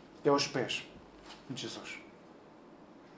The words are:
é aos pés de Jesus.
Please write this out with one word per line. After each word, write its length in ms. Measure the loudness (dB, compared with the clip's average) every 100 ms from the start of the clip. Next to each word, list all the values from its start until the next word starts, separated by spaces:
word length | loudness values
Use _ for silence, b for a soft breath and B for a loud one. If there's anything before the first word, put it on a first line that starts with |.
| -16 4
é 40 | 8
aos 200 | 8 8
pés 340 | 4 2 2 -2 -12 -16 -16 -14 -12 -6
de 140 | -4
Jesus. 380 | -2 -4 -6 -8 -10 -16 -16 -16 -16 -18 -18 -18 -18 -18 -16